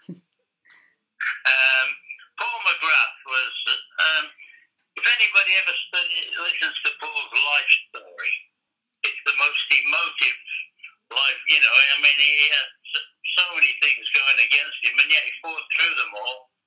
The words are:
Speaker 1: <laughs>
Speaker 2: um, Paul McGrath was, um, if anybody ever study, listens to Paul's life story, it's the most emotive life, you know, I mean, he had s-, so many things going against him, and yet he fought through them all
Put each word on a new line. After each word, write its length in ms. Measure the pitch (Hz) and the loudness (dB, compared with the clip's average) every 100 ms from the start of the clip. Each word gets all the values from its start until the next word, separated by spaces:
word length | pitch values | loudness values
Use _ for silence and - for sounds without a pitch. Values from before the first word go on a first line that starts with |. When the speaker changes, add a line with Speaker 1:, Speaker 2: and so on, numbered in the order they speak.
| - | -18
Speaker 1:
<laughs> 80 | |
Speaker 2:
um, 1700 | 175 _ _ _ _ _ _ _ _ _ - - - 131 131 131 131 131 - - - - - | -20 _ _ _ _ _ _ _ _ _ -8 -6 -2 0 2 4 2 0 -4 -12 -20 -16 -8
Paul 200 | 202 233 190 | -6 -4 -2
McGrath 520 | 160 160 143 113 - 135 | 0 2 2 2 -4 -6
was, 280 | 131 127 - - - - - | -4 -4 -6 -4 -4 -6 0
um, 220 | 160 156 151 - - - _ _ _ - | 0 0 -2 -10 -20 -20 _ _ _ -2
if 60 | - | 0
anybody 460 | 233 220 202 185 190 | 2 2 2 2 2
ever 120 | 190 - - | 0 -4 -4
study, 300 | 175 175 - - 170 | -4 -4 -6 -8 -6
listens 320 | 170 - 165 - | -4 -2 -4 -4
to 80 | 143 - | -4 -4
Paul's 320 | - - - | -8 -8 -4
life 420 | - 147 147 - - - | -2 2 2 2 2 0
story, 480 | - - - - - - _ _ _ _ _ - | -16 -16 -8 -6 -6 -8 _ _ _ _ _ -6
it's 160 | - - | -4 -4
the 80 | 143 | 0
most 240 | 143 143 - | 0 0 0
emotive 680 | - - 143 165 - 131 - - - - _ - _ - | 2 2 0 -2 0 -2 -2 -8 -12 -12 _ -20 _ -10
life, 280 | 127 139 127 - | -2 -2 -2 2
you 160 | 151 | 2
know, 80 | 120 | 4
I 320 | 123 139 139 | 4 4 4
mean, 160 | 147 147 | 2 4
he 320 | 143 147 147 | 2 4 2
had 180 | 147 131 - - - | 0 -4 -10 -10 -10
s-, 100 | - _ - - | -10 _ -6 -2
so 60 | 180 | -2
many 180 | 165 - - | 2 0 2
things 240 | 147 131 - | 0 0 0
going 280 | - 139 - | 2 2 2
against 360 | - 147 147 - | 4 2 0 -4
him, 160 | - - | -2 2
and 120 | 151 | 4
yet 120 | 156 | 2
he 100 | 135 - | 0 -8
fought 240 | 165 156 - - | -10 -10 -6 0
through 160 | - | 0
them 180 | - - 104 | 0 -6 -6
all 320 | - - _ _ | -10 -10 _ _